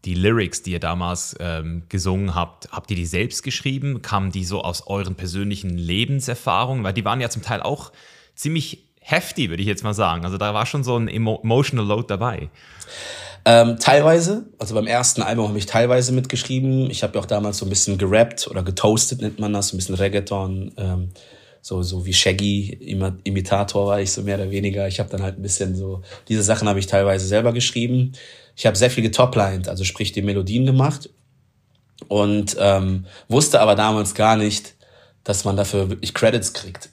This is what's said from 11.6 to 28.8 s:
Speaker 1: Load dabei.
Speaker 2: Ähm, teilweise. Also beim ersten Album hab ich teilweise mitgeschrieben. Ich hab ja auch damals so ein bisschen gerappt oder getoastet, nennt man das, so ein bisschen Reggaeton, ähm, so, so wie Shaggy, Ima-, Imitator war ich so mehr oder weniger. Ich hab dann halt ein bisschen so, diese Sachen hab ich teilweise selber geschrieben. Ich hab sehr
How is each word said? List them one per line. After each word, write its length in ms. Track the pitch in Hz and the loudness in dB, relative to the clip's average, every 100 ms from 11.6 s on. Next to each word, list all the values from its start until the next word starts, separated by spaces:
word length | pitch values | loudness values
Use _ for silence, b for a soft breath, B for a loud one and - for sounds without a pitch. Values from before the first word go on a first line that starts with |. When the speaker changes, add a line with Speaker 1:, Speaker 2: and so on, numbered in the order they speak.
| 143 123 104 | 2 0 0
Speaker 1:
Load 220 | 104 120 | -2 -2
dabei. 400 | 101 120 98 73 B B B B B B B B B - | -2 -2 -4 -10 B B B B B B B B B 8
Speaker 2:
Ähm, 320 | 117 117 113 | 10 8 4
teilweise. 680 | - 143 151 165 170 214 220 _ | 6 6 8 6 4 -2 -6 _
Also 160 | 101 110 | -4 -2
beim 100 | 107 | 0
ersten 340 | 120 123 - | 0 2 0
Album 260 | 101 117 107 | 0 0 0
hab 60 | 104 | -2
ich 100 | 98 | -2
teilweise 460 | 113 120 127 123 | 2 4 4 2
mitgeschrieben. 800 | 127 127 127 - 131 131 131 131 | 0 -2 -4 -2 -2 0 2 0
Ich 100 | - | -2
hab 120 | 104 107 | -4 -4
ja 60 | |
auch 40 | 101 | -2
damals 320 | 104 104 101 | -2 -2 -4
so 80 | 98 | -2
ein 40 | |
bisschen 280 | 101 - 98 | 0 0 0
gerappt 500 | 98 107 117 - - | 2 4 4 2 -8
oder 140 | 95 | -4
getoastet, 580 | 92 90 110 110 - - | -4 -2 0 0 0 -2
nennt 180 | 107 - | -6 -4
man 140 | 107 | -4
das, 160 | 104 98 | -2 -4
so 60 | 95 | -4
ein 40 | |
bisschen 160 | 92 92 | -6 -2
Reggaeton, 800 | 98 101 98 98 95 95 95 - | 0 -2 -4 -4 -4 -6 -8 -6
ähm, 320 | 95 92 90 b b b b b | -4 -2 -4 b b b b b
so, 180 | - 92 | -8 -4
so 220 | 90 92 92 | -4 -4 0
wie 80 | |
Shaggy, 560 | 95 - 95 101 101 98 - | 2 2 2 0 0 -2 -8
Ima-, 360 | - 98 95 95 | -6 -2 -2 -4
Imitator 640 | - 98 92 98 101 104 101 | -4 -4 0 0 0 0 0
war 140 | 101 | 0
ich 100 | 101 | -2
so 100 | - | -4
mehr 140 | 101 98 | -2 -4
oder 160 | 95 | -2
weniger. 360 | 98 101 98 98 | -2 -2 -2 -4
Ich 120 | 92 | -4
hab 100 | 104 | -4
dann 140 | 95 | -4
halt 140 | 95 95 | -6 -6
ein 20 | |
bisschen 340 | 98 - 95 92 | -4 -2 -2 -2
so, 260 | 95 92 92 B - | -4 -8 -12 B -4
diese 160 | 110 | -2
Sachen 240 | 101 110 104 | 2 2 2
hab 80 | 98 | 0
ich 100 | 95 | 2
teilweise 380 | 98 98 95 95 | 2 4 2 2
selber 240 | 104 117 | 2 2
geschrieben. 600 | 117 120 - 120 127 127 B B B B - | 2 -2 -2 0 2 0 B B B B 0
Ich 100 | 113 | 0
hab 100 | |
sehr 140 | 98 | 4